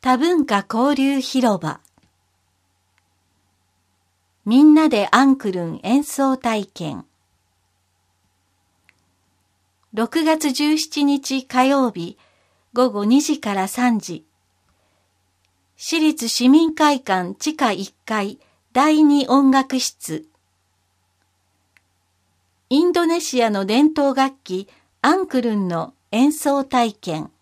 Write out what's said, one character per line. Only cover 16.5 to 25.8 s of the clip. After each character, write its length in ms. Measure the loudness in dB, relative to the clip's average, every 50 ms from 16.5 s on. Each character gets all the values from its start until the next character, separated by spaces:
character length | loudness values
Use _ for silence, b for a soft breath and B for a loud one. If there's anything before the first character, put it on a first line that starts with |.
民 240 | 6 6 4 2 0
会 280 | 2 2 2 2 0
館 340 | -2 -4 -4 -2 -2 -6 -10
地 200 | _ -8 -8 -6
下 160 | -2 -2 -2
一 220 | -2 -4 -8 -12 _ _ _
階 340 | -6 -6 -4 -4 -6 -8 -14 _ _ _ _ _ _ _
第 300 | 0 2 4 4 4 4
二 240 | 4 4 2 2 2
音 240 | 2 4 4 4
楽 280 | 4 2 0 0 -4 -4
室。 480 | -4 -6 -10 _ -12 -10 -10 -10 -12 _ _ _ _ _ _ _ _ _ _ _ _ _ _ _ _ _ _ _ _ _ _ _ _ _ _ _ _ _ _ _ _ _ _ _ _ _ _ _ _ _ _ _ _ _ _ _ _ _
イ 140 | 0 2 2
ン 80 | 2
ド 140 | 2 0 0
ネ 160 | 0 0 -2
シ 220 | -4 -4 -2 -2 0
ア 60 | 0
の 160 | 0 -2 -2
伝 260 | 0 2 2 2 2 2 2
統 160 | 0 0 2
楽 240 | 0 0 -2 -2 _ _
器、 240 | -8 -8 -8 -8 b b b b b b _
ア 120 | 0 0 0
ン 120 | 0 -2
ク 160 | -2 -4 -2
ル 140 | -2 -2 -2
ン 120 | -2 -4 -4
の 260 | -4 -6